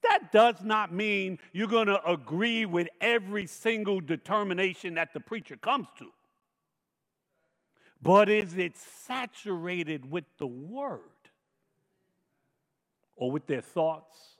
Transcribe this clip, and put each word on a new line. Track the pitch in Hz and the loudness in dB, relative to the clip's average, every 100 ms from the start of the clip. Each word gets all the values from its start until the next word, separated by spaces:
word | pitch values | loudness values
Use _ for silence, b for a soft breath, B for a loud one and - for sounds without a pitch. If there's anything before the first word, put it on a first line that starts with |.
That | 466 403 202 | 4 2 4
does | 214 233 208 | 6 6 4
not | 202 214 202 | -2 0 0
mean | 175 214 202 190 180 B | -2 0 0 -2 -6 B
you're | 175 185 | -6 0
gonna | 226 214 202 170 | 2 4 2 2
agree | 175 117 156 226 226 220 | -2 -2 -2 0 0 0
with | 175 170 - | 0 -2 -2
every | 208 233 190 208 190 | 0 2 0 -6 -6
single | - 226 226 208 196 | -4 -2 -2 0 -2
determination | 151 165 - 208 208 180 190 180 185 165 | -2 -6 -2 -2 0 0 -2 -2 -8 -4
that | 165 | -4
the | 156 | -6
preacher | - 220 - 123 | -10 -10 -10 -10
comes | - 277 175 - | -2 -2 -4 -16
to. | 113 _ _ _ _ _ _ _ _ _ _ _ _ _ _ _ b b b b | -20 _ _ _ _ _ _ _ _ _ _ _ _ _ _ _ b b b b
But | 139 190 208 | 6 6 8
is | 214 196 175 | 4 0 -4
it | 175 - | -6 -6
saturated | - - - 254 247 - 208 180 170 180 160 156 131 | -20 -20 -10 -8 -8 -12 -8 -8 -4 -6 -4 -6 -6
with | 170 151 _ | -8 -8 _
the | 139 | -10
word? | 123 151 247 277 143 - _ _ _ _ _ _ _ _ _ _ _ _ _ _ _ _ _ _ _ _ - | -10 -14 -10 -10 -10 -16 _ _ _ _ _ _ _ _ _ _ _ _ _ _ _ _ _ _ _ _ -8
Or | 127 | -4
with | 139 - | -4 -4
their | 135 | -6
thoughts | - - 160 160 - _ - _ | -6 -2 -2 -2 -10 _ -20 _